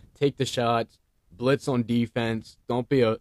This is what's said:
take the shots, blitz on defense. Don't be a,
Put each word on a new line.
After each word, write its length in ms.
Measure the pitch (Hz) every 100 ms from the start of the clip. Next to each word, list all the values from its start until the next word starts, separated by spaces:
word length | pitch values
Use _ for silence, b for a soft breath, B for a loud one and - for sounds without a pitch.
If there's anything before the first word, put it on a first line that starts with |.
| - _
take 200 | 143 -
the 80 | 131
shots, 540 | - 117 117 117 _ _ _ _
blitz 340 | 90 123 139 -
on 160 | 127
defense. 720 | 113 120 117 123 117 113 - - -
Don't 180 | 120 120
be 140 | 139
a, 160 | 113 110